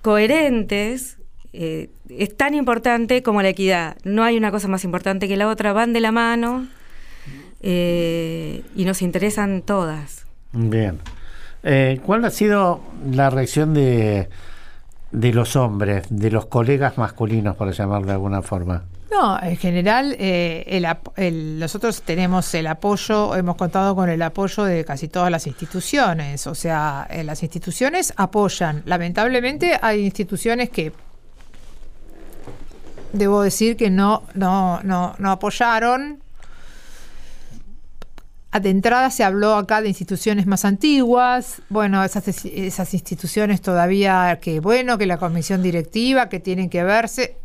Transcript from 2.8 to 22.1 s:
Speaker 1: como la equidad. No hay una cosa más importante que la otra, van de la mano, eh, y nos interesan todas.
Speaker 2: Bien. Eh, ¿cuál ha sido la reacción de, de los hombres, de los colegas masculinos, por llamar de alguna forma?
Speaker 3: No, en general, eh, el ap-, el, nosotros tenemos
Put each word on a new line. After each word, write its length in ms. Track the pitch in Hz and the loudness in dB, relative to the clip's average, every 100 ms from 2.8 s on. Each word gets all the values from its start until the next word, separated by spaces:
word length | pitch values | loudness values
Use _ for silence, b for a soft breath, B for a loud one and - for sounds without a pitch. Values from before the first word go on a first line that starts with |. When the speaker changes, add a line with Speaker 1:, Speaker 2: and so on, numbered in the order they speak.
| 240 233 226 247 | 2 2 2 2
Speaker 1:
como 180 | 247 208 | 4 4
la 60 | 190 | 2
equidad. 480 | 190 190 180 165 - | 2 2 2 0 -8
No 180 | 185 208 | -2 2
hay 160 | 226 233 | 4 4
una 140 | 214 | 2
cosa 160 | 208 196 | 0 -2
más 160 | 190 | -2
importante 420 | 185 180 190 190 190 | -2 -2 -2 -2 0
que 100 | 196 | 2
la 120 | 208 | 2
otra, 240 | 220 208 | 2 2
van 200 | 202 233 | 2 2
de 80 | 233 | 2
la 120 | 226 | 2
mano, 560 | 226 233 233 233 254 254 B B B B B B 139 B - | 2 2 2 0 -2 -6 B B B B B B -14 B -8
eh, 1000 | 190 180 175 175 170 170 165 165 160 - - - | -2 0 2 2 0 0 -4 -4 -6 -8 -10 -2
y 80 | |
nos 180 | 185 190 | 0 0
interesan 580 | 180 175 208 208 202 190 | 0 0 0 0 0 -2
todas. 640 | 165 202 165 156 147 - - - - | 0 0 0 -4 -10 -12 -14 -16 -8
Speaker 2:
Bien. 480 | 117 113 110 107 82 - B B B B B | -2 2 2 0 -2 -10 B B B B B
Eh, 360 | - 135 131 131 - | 2 4 4 2 2
¿cuál 180 | 214 | 2
ha 60 | 233 | 2
sido 500 | - 208 208 185 165 - - 139 | 2 4 4 4 0 -6 -10 -2
la 160 | 131 139 | 4 4
reacción 460 | 127 127 - 156 | 4 0 2 4
de, 540 | 151 135 120 107 101 95 B B B B B B - - | 4 6 4 4 2 0 B B B B B B -14 -6
de 220 | - 117 | 0 2
los 240 | 117 113 143 | 4 2 2
hombres, 480 | 123 101 101 98 87 | 2 0 0 0 -2
de 200 | 104 110 | -2 2
los 160 | 110 - | 0 0
colegas 500 | 123 117 139 139 - | 0 2 2 2 0
masculinos, 600 | 110 - 110 113 104 90 | -4 -2 0 2 0 -2
por 140 | 101 | -4
llamar 340 | 90 101 104 98 | -2 0 0 0
de 60 | |
alguna 280 | 98 98 98 | -2 0 -2
forma? 440 | 95 95 87 87 - - - | -2 -4 -2 -4 -6 -14 -4
Speaker 3:
No, 320 | 415 320 - | 2 2 0
en 140 | 175 170 | -2 -2
general, 580 | 185 175 180 233 285 - | 0 2 2 2 0 -2
eh, 460 | 190 175 175 165 - | 0 0 0 -4 -4
el 160 | 185 | -2
ap-, 240 | 170 165 - - | 0 -2 -6 -2
el, 400 | 185 165 156 156 | -2 -2 -6 -6
nosotros 440 | 165 208 233 208 | -6 -2 -2 -4
tenemos 520 | - | -4